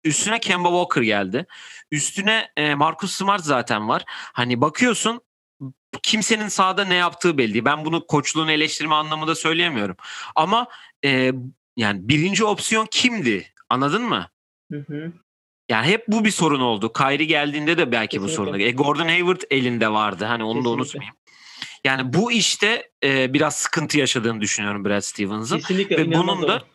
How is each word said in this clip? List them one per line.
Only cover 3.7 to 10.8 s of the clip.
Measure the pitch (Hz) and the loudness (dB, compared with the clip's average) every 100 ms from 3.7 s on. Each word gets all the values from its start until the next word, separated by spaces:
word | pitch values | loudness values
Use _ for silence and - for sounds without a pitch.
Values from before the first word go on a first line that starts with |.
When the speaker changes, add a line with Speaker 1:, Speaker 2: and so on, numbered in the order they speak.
| 110 107 | -2 0
Speaker 1:
var. | 156 - | -2 -4
Hani | - - - 123 123 | -14 -10 -4 -2 2
bakıyorsun, | 151 - 247 214 214 240 _ _ _ _ 135 - _ - | 0 2 2 2 -2 -4 _ _ _ _ -16 -16 _ -6
kimsenin | - 220 - 220 214 | -2 0 2 0 0
sahada | - 190 185 196 | 2 2 2 2
ne | 180 | 2
yaptığı | 175 - 180 151 | 2 2 2 2
belli | 113 | 2
değil. | 107 120 | 2 2
Ben | 147 151 | 0 -2
bunu | 165 - | -4 0
koçluğunu | 147 139 156 160 | 0 0 -2 0
eleştirme | 151 156 - 156 151 | 2 0 -2 0 0
anlamında | 156 156 156 160 | 0 -4 -2 -2
söyleyemiyorum. | 160 165 175 131 101 90 - - - - | 0 0 0 0 -4 -6 -14 -14 -2 0
Ama, | 160 220 247 - | 2 2 -2 -12